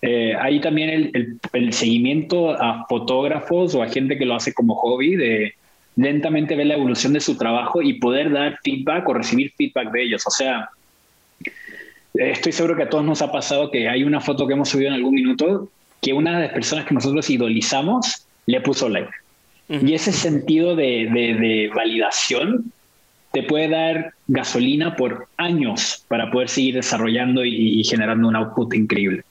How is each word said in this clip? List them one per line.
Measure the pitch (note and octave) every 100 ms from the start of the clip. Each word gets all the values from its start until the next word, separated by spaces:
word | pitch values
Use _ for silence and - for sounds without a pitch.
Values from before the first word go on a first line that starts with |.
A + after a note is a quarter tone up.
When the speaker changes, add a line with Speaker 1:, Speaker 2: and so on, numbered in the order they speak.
Speaker 1:
Eh, | A#2+ A#2+ A2+ G#2+
ahí | C3 D3
también | D#3+ D#3 D#3
el, | D#3+ D3
el, | B2+ A#2 A#2 -
el | B2+ A#2+
seguimiento | A2+ A#2 A#2 B2 D3+ D#3 F3+ E3
a | D3 A#2+ A2+ -
fotógrafos | A#2+ A#2 C3 C#3+ D3+ - F3 F3+
o | C3+
a | A2+
gente | B2+ C3+ C#3
que | B2+
lo | A#2+
hace | C3+
como | - A#2 G#2+
hobby, | A#2+ B2 C#3 F#3+
de | B2+ A2 G#2 - _ _ _ -
lentamente | C3+ D3 D#3 D#3 D3+ D#3
ver | D3
la | D3
evolución | C3 A#2+ B2+
de | C#3+
su | C#3 C#3
trabajo | A2+ A#2 B2 F3
y | C#3+
poder | A#2 A#2+ B2+ D#3
dar | C#3+ C#3+ -
feedback | - C3+ C3+ E3 -
o | B2
recibir | A2+ A#2+ C#3 _
feedback | C3+ - A#2
de | A#2
ellos. | B2 G#2+ -
O |
sea, | - C3 B2 G#2+ - _ _ _ _ _ _ - - - - - - _
estoy | - B2+ - -
seguro | D#3 E3 D#3+
que |
a | C#3+
todos | D#3 D3+
nos | D3+
ha | D3
pasado | B2 - C#3+ C#3+
que | C3 A2+
hay | B2+
una | C#3+ D3
foto | C3+ C#3+ C3+
que |
hemos | C#3 C#3
subido | C#3+ C#3
en | C3+
algún | B2+ C3+
minuto | B2+ B2+ D#3 G3 G3 _ _ _
que | -
una | C3+ D#3+ E3+
de | D#3
las |
personas | - A#2 D#3 C3+
que |
nosotros | C3+ B2+ C#3+ D3
idolizamos | C3 A#2+ A2+ A2 C#3 D3+ B3 A#3 - _ _ -
le | B2
puso | - C3+ B2+
like. | F#2+ - - _ _ _ _ _
Speaker 2:
Ujú. | D3+ C3+
Speaker 1:
Y |
ese | D#3 F3+
sentido | D#3+ F3 D3 C3+ D#3+ E3+ E3+
de, | C3+ A#2+ A2+
de, | A#2 A#2 A2
de | A2+ A2 G#2+ G#2
validación | A2+ A2+ G2+ - - B2 D#3+ A#3+ A#3 - _ _ _ _ _
te | C3+
puede | B2 D3+ D#3
dar | D#3+ E3 E3 D#3 - -
gasolina | C3 - B2 B2 D3 E3 D3+
por | B2+ - - -
años | F3 E3+ B2+ G2+ - - _
para | A#2 A2+
poder | B2 B2
seguir | - C3 B2+
desarrollando | B2 A#2 A2+ A#2 B2 B2+ B2
y, | A2+ A2 G#2+
y |
generando | G#2+ A#2 G#2+ A2+ A#2
un | A2
output | A2 - A2+
increíble. | A2+ A2 G2+ G2+ F#2 -